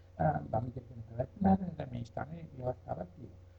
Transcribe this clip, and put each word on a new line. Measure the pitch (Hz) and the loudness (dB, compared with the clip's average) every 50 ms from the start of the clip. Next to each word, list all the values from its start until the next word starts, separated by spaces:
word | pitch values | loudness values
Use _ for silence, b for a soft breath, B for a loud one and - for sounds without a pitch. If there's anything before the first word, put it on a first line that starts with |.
| b b b | b b b
අ, | - 160 156 147 151 147 | 2 4 4 4 2 0
බම් | - 117 113 117 127 | 0 0 0 0 -2
කියන | - 131 - - - 117 113 | -4 -6 -8 -10 -10 -12 -12
පැවැත්ම | - 113 117 131 - - - 190 | -6 -4 -4 -4 -2 0 4 6
හදන | 190 190 196 185 170 156 147 143 131 | 8 8 8 6 0 -4 -4 -6 -4
මේ | 120 120 117 | -4 -6 -6
ස්ථානයේ | - - - - 139 165 170 165 151 | -6 -6 -6 -6 -6 -6 -10 -10 -10
ව්‍යවස්ථාවක් | 139 131 127 127 127 - - 131 127 - 180 - | -8 -4 -2 -2 -4 -4 -4 -6 -6 -6 -6 -8
තියෙනවා. | - - 127 113 - - - - - | -10 -14 -14 -14 -16 -16 -20 -20 -20